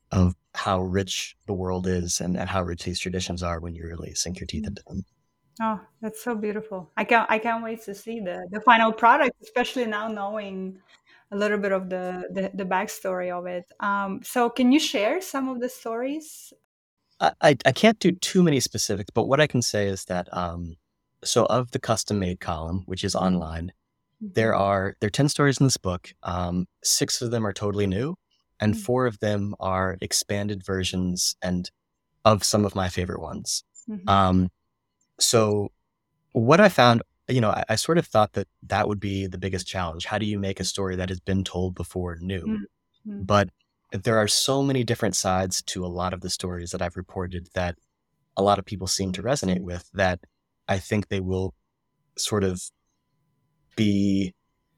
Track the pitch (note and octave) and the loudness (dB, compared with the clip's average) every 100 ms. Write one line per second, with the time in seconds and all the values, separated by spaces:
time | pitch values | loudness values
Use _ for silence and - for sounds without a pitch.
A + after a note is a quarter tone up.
0 | _ G2 F2+ - _ - G#2 F#2 F#2 F#2+ | _ 4 4 2 _ -6 0 0 2 0
1 | F#2 - - - - F#2+ F#2 F#2 F#2 F2+ | -2 -4 -8 -12 -6 -4 -2 -2 0 0
2 | F2 - F2 F2+ F2+ F#2+ F2 F2 F#2 F2 | 0 -2 -2 -2 -2 -2 -2 -4 -6 -6
3 | F#2 F#2 F#2 F2 F2 E2 E2+ E2 E2 E2 | -4 -4 -4 -4 -4 -4 -6 -10 -10 -10
4 | D#2+ - E2+ F2+ F#2+ - G#3+ G2+ - F#3+ | -8 -6 -6 -6 -8 -6 -6 -10 -10 -10
5 | - _ _ _ _ - A3 G#3+ - _ | -10 _ _ _ _ -6 -4 -4 -10 _
6 | A3 A3 B3 G#3+ G#3 G#3 G#3+ F#3 D#3+ - | -12 -8 -6 -4 -4 -6 -8 -12 -8 -6
7 | G#3 A#3 - A3 A#3 A3+ A3+ A3+ - G3 | 2 4 4 0 0 -4 -6 -10 -12 -12
8 | A3+ A#3 F3+ F3+ F3+ G#3 A3 A3+ A3 A3 | -10 -8 -6 -8 -8 0 6 6 6 4
9 | A#3 C#4+ C4 - - B3 A#3+ B3+ A3+ G#3 | 6 6 2 -2 -4 -2 -2 -2 -2 -4
10 | A3 G#3+ G3 G#3+ G3 F#3+ F#3+ F#3+ _ - | -4 -6 -6 -6 -8 -8 -10 -12 _ -20
11 | _ - _ G3+ G#3 G#3 G3 F#3+ F#3 F#3 | _ -20 _ -2 0 0 0 -2 -2 -6
12 | F3+ F3+ F3+ F#3 F#3+ G3 F#3 F#3 G#3+ - | -4 -6 -6 -6 -6 -6 -2 -2 -2 -6
13 | F#3+ F3+ F3+ F3 F3+ F3+ - - G#3 G3+ | -4 -4 -4 -6 -6 -10 -10 -6 -2 -2
14 | G3 F#3+ - B3+ A#3 A#3+ B3 D4+ D#4 A3+ | -4 -6 -4 0 0 4 6 6 4 0
15 | G#3+ F4 - C#4 C4 B3 B3 - A#3 A3+ | 0 -2 -4 -6 -4 -4 -8 -8 -8 -4
16 | C4 D#4 D#4 - - - _ _ _ _ | -4 -6 -10 -18 -20 -20 _ _ _ _
17 | _ _ - - D#3+ C3+ - B2+ A3 A3 | _ _ 0 4 4 4 2 4 4 6
18 | F#3 F#3 - F#3+ F3 C3+ - A2 - G2+ | 2 0 0 4 4 4 0 -4 -2 -4
19 | G#2 A#2 A2+ C3+ D3+ B2+ - G#2 G2+ F#2+ | -2 0 2 4 4 2 0 0 0 -2
20 | - F2+ F2 F2+ F2 F2 E2+ E2+ _ _ | -4 -4 -4 -4 -4 -4 -10 -12 _ _
21 | _ _ - A#2+ - A#2+ B2 C#3 - G#2+ | _ _ 0 2 4 2 0 -4 -2 -2
22 | - G#2 F2+ F2+ - D#2+ D#2+ F#2 - F#2 | 0 -2 -2 -4 -6 -6 -4 -6 -6 -6
23 | G2 F#2 F#2 F2+ D#2+ E2 F2 - _ _ | -2 0 2 2 0 -6 -8 -12 _ _
24 | _ _ G#3 A#2 A2 F#2+ G2 G2 F#2+ - | _ _ -4 0 2 4 2 2 0 -2
25 | G#2+ - C#3+ - C#3+ B2 C3+ - F#2 F2+ | -2 2 2 4 2 6 4 4 -2 -4
26 | - - F2+ F2+ F2+ F2+ F2+ _ - - | -8 -12 -6 -4 -2 -2 -4 _ 0 0
27 | C3+ - A#2+ A#2 G#2 - G2+ G2+ G2 F#2+ | 0 -2 -2 0 -2 -2 -2 0 0 0
28 | C#3+ F#3 _ _ _ - G#2+ G#2+ - B2+ | -2 -6 _ _ _ -2 0 0 0 2
29 | B2+ G2+ G#2+ G#2 G2+ - F#2+ F#2 F#2+ F#2 | 0 0 -2 0 -2 -4 -2 0 -2 -2
30 | - - - G2+ G#2 G2 F#2+ F#2+ F2+ F#2 | -4 -4 -2 -4 -4 -6 -4 -2 -2 0
31 | F#2 F2+ - - F#2 F2+ F2+ - _ _ | -2 0 -2 -2 -2 -2 -4 -14 _ _
32 | _ _ A2 G#2 - G#2+ G#2 G2 F#2 - | _ _ 0 2 2 0 0 -2 -4 -4
33 | F2+ - - - - - - - - G#3 | -6 -6 -10 -10 -8 -8 -10 -18 -14 -6
34 | G3 G2 F#2 F#2 F2+ - _ _ _ _ | 2 4 6 4 2 -4 _ _ _ _
35 | _ - - A#2 G#2+ G#2 G2+ - _ _ | _ -2 2 4 4 0 -2 -10 _ _
36 | _ _ _ A#2+ A2+ E3+ G#3 - A#2+ A#2 | _ _ _ 0 6 8 8 8 6 6
37 | - _ - B2+ G#2+ - - A2 - E3+ | 0 _ -2 2 2 2 0 -2 2 0
38 | - A2+ G#2+ G#2 F#2 _ - G2+ G#2 G2+ | 2 2 2 0 -6 _ -2 0 0 -2
39 | G2+ G2 F#2+ F2+ F#2+ F#2+ - F#2+ E2+ E2 | -2 -4 -4 -4 -4 -4 -4 -4 -4 -6
40 | - G#2+ G#2+ G2+ G2 F#2+ F#2+ - F#2+ F#2 | -4 -2 -2 -2 -2 -2 -4 -2 -2 -2
41 | F2+ F#2 - F#2+ F#2 F2+ F#2 F2+ E2+ F#2 | -4 -4 -2 0 0 -2 -2 -4 -6 -6
42 | F2 E2+ F2+ F#2+ - - - _ _ _ | -6 -6 -6 -4 -4 -4 -6 _ _ _
43 | G#3+ G3+ C3+ G#3 G3+ - _ _ _ G2 | -12 -8 2 4 4 -4 _ _ _ -4
44 | A#2 A2 G#2 - - C3+ C#3 C3 A#2 A2+ | 2 2 4 2 2 2 2 2 0 0
45 | G#2+ - G2 F#2 F#2+ - - F#2+ F2+ F2 | 0 0 0 2 0 -2 -6 -6 -4 -4
46 | F2+ F2+ F2+ - F#2 F2 E2+ F2+ F2 F#2 | -4 -4 -6 -6 -6 -6 -8 -4 -4 -6
47 | F2 F#2+ F2+ F2+ E2+ F#2 F2 - _ _ | -10 -8 -6 -8 -6 -4 -4 -6 _ _
48 | _ _ _ - G2+ G2 - F#2 F#2 - | _ _ _ 2 4 4 0 -8 -4 -2
49 | F#2+ F#2 G#2+ D3 F#2 F2+ F2+ F2 - G2 | -2 -2 -2 0 0 0 -2 -10 -8 0
50 | F#2 F2+ - _ _ _ - G2 - G#2+ | 0 0 -6 _ _ _ -4 -4 0 -2
51 | - G2 F#2 F#2 F#2+ - _ _ _ _ | 0 -4 -2 -2 -2 -6 _ _ _ _
52 | _ - - G#2+ C3+ F#3 - - _ _ | _ -6 -2 2 2 0 -8 -16 _ _
53 | _ _ _ _ _ _ _ - G#2 G2+ | _ _ _ _ _ _ _ 2 4 4
54 | G2+ G2 F#2 - _ _ _ | 4 2 0 -6 _ _ _